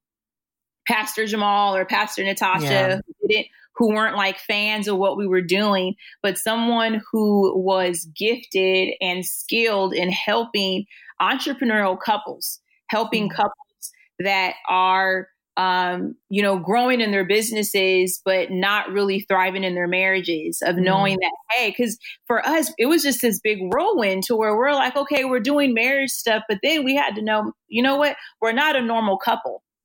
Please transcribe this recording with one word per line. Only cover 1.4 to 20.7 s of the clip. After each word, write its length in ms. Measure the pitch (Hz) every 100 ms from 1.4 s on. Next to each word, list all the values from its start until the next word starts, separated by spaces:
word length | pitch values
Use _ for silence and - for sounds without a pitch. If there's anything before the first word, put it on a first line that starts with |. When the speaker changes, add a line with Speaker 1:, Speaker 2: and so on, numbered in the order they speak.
| 208 202 202
Speaker 1:
or 100 | 190
Pastor 380 | 190 208 214 -
Natasha, 420 | 196 196 196 185 151
Speaker 2:
Yeah. 340 | 196 190 196 - -
Speaker 1:
who 80 | 415
didn't, 180 | 427 - _ _
who 140 | - 226
weren't, 280 | 214 220 202
like, 220 | 196 190
fans 480 | - 208 208 214 202
of 100 | 190
what 180 | 196 190
we 100 | 196
were 140 | 185
doing, 520 | 175 190 208 196 185 - - -
but 160 | 202 190
someone 640 | 220 226 233 233 226 220 -
who 480 | 220 208 202 196 190
was 460 | 185 190 185 175 165 151
gifted 760 | 208 233 - 190 190 190 190 -
and 240 | 185 180 180
skilled 680 | - - 220 226 202 190
in 180 | - 180
helping 720 | 185 - 220 233 208 190 190 202 - - -
entrepreneurial 800 | 190 262 311 277 240 214 196 185
couples, 600 | - 208 - - - - _ _ -
helping 400 | 220 220 226 202
Speaker 2:
Mm. 60 |
Speaker 1:
couples 560 | - 208 - - _ - - _ -
that 340 | 190 190 185 - -
are 580 | 185 185 185 190 190 185 _ _ -
um, 600 | 185 180 180 180 190 - -
you 120 | 196
know, 160 | 202 190
growing 420 | 170 233 247 247
in 120 | 214
their 120 | 202
businesses, 960 | 185 208 220 214 208 202 190 185 185 -
but 260 | 190 190 170
not 400 | 180 196 208 -
really 300 | 196 202 196 202
thriving 340 | 190 190 190
in 120 | 190
their 120 | 180 175
marriages, 760 | 180 190 190 180 160 165 -
of 120 | -